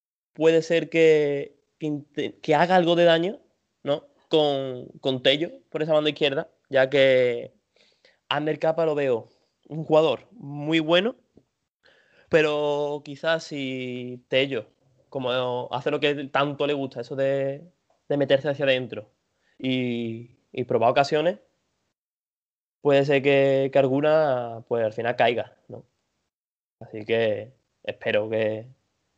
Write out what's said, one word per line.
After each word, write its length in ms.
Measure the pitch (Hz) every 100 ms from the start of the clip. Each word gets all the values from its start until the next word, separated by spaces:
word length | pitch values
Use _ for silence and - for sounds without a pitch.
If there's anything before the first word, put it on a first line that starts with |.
| _ _ _
puede 280 | - 160 165
ser 280 | 160 165 156
que, 640 | 165 160 151 147 143 - _ _ -
que 80 | 151
inte-, 480 | 147 - - 123 -
que 140 | - 147
haga 200 | 170 185
algo 200 | 165 170
de 100 | 170
daño, 340 | 165 175 - _ _ _ _
¿no? 220 | 139 147 - _ -
Con, 560 | 156 147 139 135 123 - -
con 220 | 139 131
Tello 280 | 135 147 170 - _
por 120 | 147
esa 120 | 156
banda 160 | 151 151
izquierda, 400 | 147 147 135 170 _ -
ya 200 | 135 131
que 640 | 143 135 127 123 120 - _ _ _ _ _ _ _ -
Ander 300 | 139 151 147
Capa 260 | 160 160 160
lo 100 | 147
veo 340 | 139 113 - _ _ _ -
un 160 | 151
jugador 440 | 151 156 160 117 -
muy 480 | - 139 147 147 165
bueno, 360 | 156 175 214 - _ _ _ _ _ _ _ _ _ _ -
pero 720 | 160 156 147 147 143 147 147
quizás 400 | 147 135 160 165
si 800 | 160 147 131 131 127 123 123 127 -
Tello, 400 | 131 139 127 - _ _ _ _
como 580 | 143 127 127 123 123 123
hace 180 | 123 -
lo 80 | 147
que 140 | 147 143 135
tanto 420 | 135 147 139 143
le 60 |
gusta, 280 | 147 135 127
eso 140 | 120 135
de, 480 | 135 139 135 139 170 _ _ _ -
de 100 | 143
meterse 320 | 135 135 147
hacia 160 | 135 139
adentro 440 | 127 120 107 107 _ _ _ _ -
y, 760 | 131 127 123 117 117 113 120 _ _
y 120 | 131
probar 280 | 123 147 123
ocasiones, 480 | 135 139 151 165 208 _ _ _ _ _ _ _ _ _ _ _ _ _ _
puede 240 | 147 139 139
ser 160 | 139
que, 460 | 139 139 139 135 135
que 60 | 139
alguna, 840 | 135 135 151 156 151 127 117 113 -
pues, 180 | 117 110
al 80 |
final 220 | 104 117 123
caiga, 400 | 120 117 - _ -
¿no? 160 | 113 _ _ _ _ _ _ _ _ _ _
Así 240 | 113 110
que 480 | 101 113 113 104 113 _ _ _
espero 460 | - - 123 107 107
que, 380 | 110 110 110 127 - _ _ _